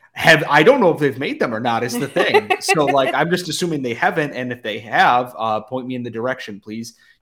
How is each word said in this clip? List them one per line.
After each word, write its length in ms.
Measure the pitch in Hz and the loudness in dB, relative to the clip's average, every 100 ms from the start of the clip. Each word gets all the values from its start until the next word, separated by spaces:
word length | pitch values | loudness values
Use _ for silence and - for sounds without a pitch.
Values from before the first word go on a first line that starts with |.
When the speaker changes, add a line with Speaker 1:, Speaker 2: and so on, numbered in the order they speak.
| _ | _
Speaker 1:
Have, 300 | - 165 151 131 | 0 4 4 4
I 160 | 147 | 4
don't 180 | 214 277 | 6 6
know 120 | 180 | 4
if 60 | 139 | 4
they've 200 | 143 120 | 0 -2
made 220 | 160 294 | -6 -4
them 140 | 135 | -4
or 60 | 110 | -2
not 220 | 123 113 | -2 0
is 160 | 123 247 | -2 -4
the 100 | 143 | -4
thing. 420 | - 214 - 208 | 0 2 2 2
Speaker 2:
<laughs> 60 | 403 | -2
Speaker 1:
So, 240 | - 165 | 0 2
like, 300 | 143 139 135 | 2 2 2
I'm 160 | 131 165 | 0 0
just 180 | 175 165 | -2 -4
assuming 340 | - 180 147 | -4 -4 -4
they 120 | 127 | -4
haven't. 400 | 113 185 170 143 | -2 0 0 -4
And 180 | 123 127 | -4 -8
if 100 | 120 | -8
they 160 | 110 104 | -8 -8
have, 540 | 110 151 175 123 127 - | -2 2 4 4 0 -4
uh, 220 | 113 110 | -4 -4
point 240 | - 131 127 | -6 -10 -8
me 80 | |
in 80 | 127 | -8
the 80 | 120 | -8
direction, 500 | 117 127 131 - 101 | -6 -6 -6 -10 -14
please. 340 | 107 113 113 - _ _ | -12 -12 -12 -16 _ _